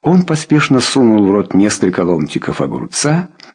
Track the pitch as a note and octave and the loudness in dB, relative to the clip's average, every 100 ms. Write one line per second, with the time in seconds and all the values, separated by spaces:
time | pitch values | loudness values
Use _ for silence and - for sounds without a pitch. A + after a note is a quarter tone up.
0 | - F3+ F3+ D#3 - D3+ C#3+ C3 - C3+ | 2 2 2 -4 0 0 2 0 0 2
1 | A#2+ G#2+ G2 G2+ F#2 F#2 G#2 G#2 F#2+ F2+ | 4 4 2 2 0 0 0 0 -2 0
2 | F2+ E2+ D2 - - - C#2 - - - | -2 -2 -2 -6 -8 -6 -6 -6 -8 -6
3 | C#3+ E3 F3+ _ - | -2 -2 -4 _ -20